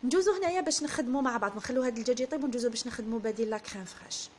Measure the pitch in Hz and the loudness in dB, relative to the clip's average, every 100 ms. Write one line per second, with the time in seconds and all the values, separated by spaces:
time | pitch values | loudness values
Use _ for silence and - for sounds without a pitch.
0 | 247 330 381 381 370 359 320 - 294 - | 4 4 4 4 2 2 2 0 0 -2
1 | 247 269 262 233 202 208 - 254 254 226 | 0 2 2 2 0 -2 -2 2 2 0
2 | 226 247 262 311 269 240 233 226 247 - | 0 0 0 0 0 0 0 -2 -6 -6
3 | 220 226 220 220 220 214 - 202 185 - | -4 -2 -2 0 -2 -2 -6 -10 -10 -14
4 | - - - | -10 -8 -10